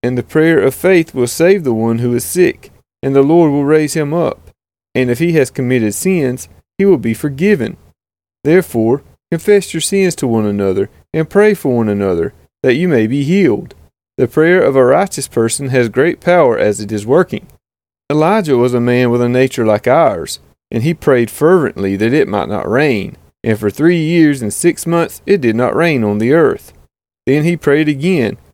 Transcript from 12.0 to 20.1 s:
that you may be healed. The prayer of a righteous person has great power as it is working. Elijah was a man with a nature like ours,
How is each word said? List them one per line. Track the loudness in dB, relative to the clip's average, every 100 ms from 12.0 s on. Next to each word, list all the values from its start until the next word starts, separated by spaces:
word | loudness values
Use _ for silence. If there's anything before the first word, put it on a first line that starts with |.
| 0 0 -2 -6 _ _
that | -2 0
you | 2
may | 0 0
be | -2
healed. | 0 2 2 0 -6 -18 _ _ _ -4
The | -2
prayer | 2 2 4
of | 2
a | 2
righteous | 4 2 0 -6 -6
person | -2 -2 -4 -4
has | -2 0
great | 0 -2 -2
power | 0 2 2 2
as | 0 -2
it | -6
is | -8
working. | 0 0 0 -4 -12 _ _ _ _ _ _
Elijah | 0 2 0 0 2
was | 2
a | 0
man | 0 2 2
with | 0
a | 0
nature | 0 0 0 0
like | 0 2
ours, | 2 2